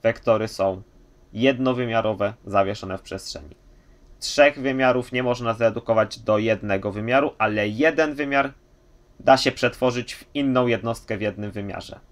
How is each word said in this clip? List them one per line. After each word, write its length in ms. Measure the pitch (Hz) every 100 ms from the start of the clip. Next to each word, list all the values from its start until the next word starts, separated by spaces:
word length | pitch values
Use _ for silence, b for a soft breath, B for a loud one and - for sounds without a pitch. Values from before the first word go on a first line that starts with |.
Wektory 440 | 113 113 - 110 110
są 340 | - 98 92 - - - _ _
jednowymiarowe, 1000 | 107 127 127 131 123 123 113 110 101 101 113 -
zawieszone 520 | 101 98 104 95 92
w 40 |
przestrzeni. 540 | - 95 - - 76 - _ b b b b -
Trzech 400 | - - 147 147
wymiarów 520 | 135 131 131 127 120
nie 120 | 127
można 300 | 123 120 117
zredukować 680 | 110 113 104 - 113 110 -
do 180 | - 107
jednego 540 | 110 107 104 98 101
wymiaru, 400 | 98 110 127 143 -
ale 300 | 110 107 104
jeden 460 | 107 156 160 156
wymiar 400 | 143 143 139 139 - _ _ _ _ _ _
da 180 | - 131
się 140 | -
przetworzyć 640 | - 120 - 127 120 113 -
w 100 | -
inną 340 | 143 139 127 123
jednostkę 500 | 113 107 117 - 107
w 40 |
jednym 300 | 104 101 104
wymiarze. 480 | 101 101 95 - - -